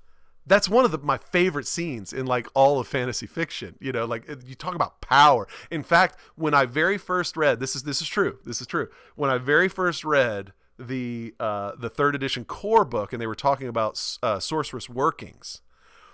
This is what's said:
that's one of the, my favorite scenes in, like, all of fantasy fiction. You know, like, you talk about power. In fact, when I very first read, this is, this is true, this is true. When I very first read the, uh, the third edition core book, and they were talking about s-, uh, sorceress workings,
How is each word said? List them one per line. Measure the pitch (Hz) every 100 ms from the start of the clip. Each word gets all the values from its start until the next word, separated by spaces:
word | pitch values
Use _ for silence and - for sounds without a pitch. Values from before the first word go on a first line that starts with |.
| - - - - -
that's | 202 180
one | 226
of | 240
the, | 151
my | 143 135
favorite | - 175 180 143 -
scenes | - 170 120 95
in, | 131
like, | 127 123 -
all | 135 139 139
of | 117
fantasy | 139 123 110 104
fiction. | - 165 - 95 -
You | 135
know, | 120 117
like, | 120 117 139 127
you |
talk | 131 180
about | 170 - -
power. | - 131 147 123 98 - -
In | 165
fact, | - 170 185 - - -
when | 156
I | 147
very | 127 135 175 202
first | - 180 165 165
read, | 147 117
this | 131 139
is, |
this | 143 135
is | -
true, | 208 160 - 123
this | 117
is | 127
true. | 165 113 - - -
When | 139
I | 127
very | 127 151 185
first | 185 180 156
read | 151 143 123 101 101 - _ -
the, | 123 131 120 117 113 -
uh, | 113 104 101 -
the | 117
third | - 143 143
edition | 135 127
core | 113 - 202 220
book, | 147 113 101
and | 120
they | 113
were | 107
talking | 139 135 127
about | 113 107
s-, | - - -
uh, | 120 98
sorceress | - 156 139 123 -
workings, | 123 156 - 82 - - - _ _ _ _ -